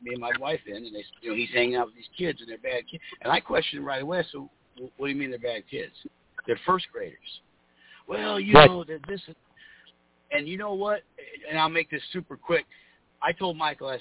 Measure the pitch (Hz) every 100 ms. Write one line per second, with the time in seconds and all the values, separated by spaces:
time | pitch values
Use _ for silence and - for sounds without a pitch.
0 | 120 123 120 135 139 160 104 104 117 104
1 | - - 117 110 120 123 120 123 113 120
2 | - - 170 139 113 113 131 123 - 170
3 | - - 123 165 - 170 - 143 139 135
4 | 143 180 160 139 139 _ _ - 131 -
5 | 143 139 135 120 120 110 - 135 - -
6 | - - _ - - 117 - 185 - 113
7 | 87 - - - _ _ _ _ - -
8 | - 202 214 202 196 151 147 175 156 156
9 | 160 196 - - _ - - - - _
10 | _ _ - 147 147 190 208 196 202 208
11 | - - 139 - 151 160 160 165 - 147
12 | - 180 - 131 - 160 - - - _
13 | _ _ 151 170 190 160 151 143 135 123